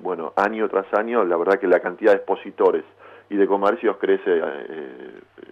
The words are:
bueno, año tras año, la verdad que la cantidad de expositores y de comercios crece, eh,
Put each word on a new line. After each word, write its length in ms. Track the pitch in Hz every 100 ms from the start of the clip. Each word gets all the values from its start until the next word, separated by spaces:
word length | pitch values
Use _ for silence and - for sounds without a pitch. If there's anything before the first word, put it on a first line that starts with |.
bueno, 320 | 90 87 80
año 340 | - 101 110 104
tras 240 | 98 95
año, 300 | 104 113 120
la 120 | 92 85
verdad 240 | 85 98
que 80 | 95
la 100 | 87
cantidad 320 | 92 87 107
de 60 | 98
expositores 680 | 98 95 101 - 95 82 - _ - - -
y 60 | 101
de 100 | 95
comercios 520 | 98 98 110 110 95
crece, 260 | 95 98 101
eh, 920 | 85 82 71 - 78 67 64 64 53 - - -